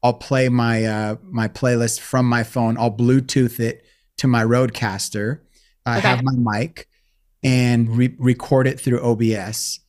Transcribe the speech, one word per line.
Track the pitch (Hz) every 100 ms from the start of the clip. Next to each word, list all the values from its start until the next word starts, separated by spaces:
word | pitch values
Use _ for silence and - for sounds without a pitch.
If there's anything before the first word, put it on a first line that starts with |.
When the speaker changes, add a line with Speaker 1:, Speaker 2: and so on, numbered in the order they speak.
Speaker 1:
I'll | 120
play | 117 - 131 127
my, | 123 117 113
uh, | 110 107 107 110
my | - 117 110
playlist | - 127 120 117 -
from | - 131 123
my | 120
phone. | 113 127 117 113
I'll | 117
Bluetooth | 107 120 131 131 - 123 117
it | 117 - _ _ _ -
to | 131
my | 120
Rodecaster. | 113 120 127 110 113 95 - 107 104 151 _ _ _ _
I | - 117
Speaker 2:
Okay. | 98
Speaker 1:
have | 123
my | 131 127 117 104
mic | 110 - - _ _ _ _ _
and | 131 127 123 120 117 117
re-, | 123 -
record | 123 127 - 135 131
it | 131
through | - 123
O | 120 113
B | 113
S. | 107 95 110 - -